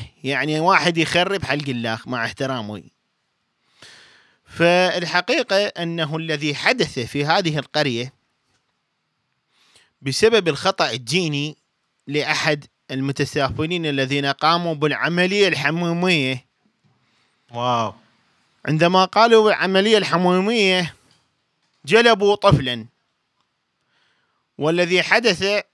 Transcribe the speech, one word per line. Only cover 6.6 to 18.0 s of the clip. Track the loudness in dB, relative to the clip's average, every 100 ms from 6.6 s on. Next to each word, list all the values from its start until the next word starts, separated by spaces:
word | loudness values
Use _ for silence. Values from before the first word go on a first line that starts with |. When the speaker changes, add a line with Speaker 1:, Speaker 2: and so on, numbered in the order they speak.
| 0 0 -2 -4
Speaker 1:
في | -6 -4
هذه | 0 0 0 -4
القرية | -4 -2 -2 -2 -8 _ _ _ _ _ _ _ _ _ _ _ _ _ _ _ _ _ _ _
بسبب | -6 2 4 4 0
الخطأ | 0 -2 0 -2
الجيني | -2 -4 -2 -2 -2 -6 -10 _ _ _ _ -6
لأحد | -4 -2 -2 0 -2 -6 _ -10
المتسافلين | -6 -4 -4 -4 -2 -2 -2 -4 -4 -2
الذين | -2 -2 -2 -2
قاموا | 0 0 0 -2
بالعملية | -2 -2 -2 -2 0 0 2 2
الحمومية. | 2 -2 -2 -2 -2 0 0 0 -4 _ _ _ _ _ _ _ _ _ _ _
Speaker 2:
واو. | -6 -2 0 -2 -8